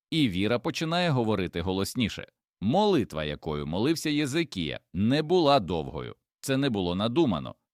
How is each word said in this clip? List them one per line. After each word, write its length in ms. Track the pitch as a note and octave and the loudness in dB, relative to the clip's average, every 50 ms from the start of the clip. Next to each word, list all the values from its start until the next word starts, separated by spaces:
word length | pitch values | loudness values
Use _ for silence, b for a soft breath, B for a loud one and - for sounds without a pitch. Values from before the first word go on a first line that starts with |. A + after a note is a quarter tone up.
| _ _ | _ _
і 180 | - D#3+ D3 A2+ | 0 2 2 2
віра 300 | E2+ F#2 G2 G#2+ A#2 A#2+ | 2 0 0 0 0 0
починає 520 | - E3+ C3+ - E3+ D#3+ E3 F3+ F3+ E3+ | -2 -4 -4 -4 -4 -2 -2 0 0 2
говорити 500 | C#3 B2+ A#2 A2 G#2+ G2 F2+ E2 - F2 | 2 2 2 2 0 0 0 -2 -4 -4
голосніше. 640 | E2 F#2+ F#2 F#2+ G2 - - B2+ A#2+ F2+ - - - - _ _ _ _ _ _ F2 | -2 -2 0 0 -2 -2 0 -2 -2 -2 -2 -6 -12 -14 _ _ _ _ _ _ -2
Молитва, 640 | G#2 C#3+ F#3+ G#3+ G#3 F#3+ C#3 G2 - - D#2 D#2 | 0 2 4 4 4 4 2 2 0 -2 -4 -4
якою 420 | D2+ D2 - - D#2+ D2+ D2 D2 | -4 -4 -6 -6 -4 -4 -4 -4
молився 440 | C#2 D#2+ F#2 A2+ D3+ E3 D#3 - D#3+ | -4 -2 -2 0 0 -2 -2 -2 -2
Єзекія, 680 | D3 D3 D3+ C3 C3 E3+ E3+ - - F#2+ E2 C#2 A#1+ A1+ - _ - | -2 -2 -2 0 0 -2 -2 -2 -4 -6 -6 -4 -6 -8 -12 _ -4
не 280 | E2+ G#2 A2+ C3+ D3+ D#3 | 0 2 2 2 2 2
була 380 | D3+ F3+ F#3 D#3+ C#3 C#3+ C#3 | 2 2 4 6 6 4 4
довгою. 560 | F#2+ D#2 F#2 D#2+ D2 B1+ - C#2+ B1 A#1 - - _ _ _ _ | 4 2 -2 -2 -2 -4 -6 -8 -10 -10 -12 -16 _ _ _ _
Це 160 | - - C3+ | -4 -2 0
не 140 | C3+ C#3 C#3 | 0 0 0
було 240 | A2+ G2+ F#2 F2 F2 | 0 0 0 0 0
надумано, 600 | F#2+ G#2+ A#2 A#2+ D#3+ E3+ B2 F2+ D2 B1+ A1+ G1+ - _ _ | 0 -2 0 2 2 2 2 2 0 -4 -8 -12 -16 _ _